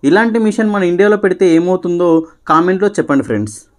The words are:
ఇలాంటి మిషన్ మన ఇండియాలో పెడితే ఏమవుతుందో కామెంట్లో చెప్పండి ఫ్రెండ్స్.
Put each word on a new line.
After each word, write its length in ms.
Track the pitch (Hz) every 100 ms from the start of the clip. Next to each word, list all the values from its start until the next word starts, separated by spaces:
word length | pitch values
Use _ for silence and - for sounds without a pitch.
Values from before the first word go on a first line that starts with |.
| 139
ఇలాంటి 280 | 185 226 220 214
మిషన్ 260 | 208 220 208
మన 80 | 180
ఇండియాలో 280 | 175 202 208 202
పెడితే 220 | 180 190 165
ఏమవుతుందో 520 | 175 185 180 175 175 165 160 _ -
కామెంట్లో 380 | 156 175 185 202 202
చెప్పండి 280 | - 139 123
ఫ్రెండ్స్. 260 | 110 107 - _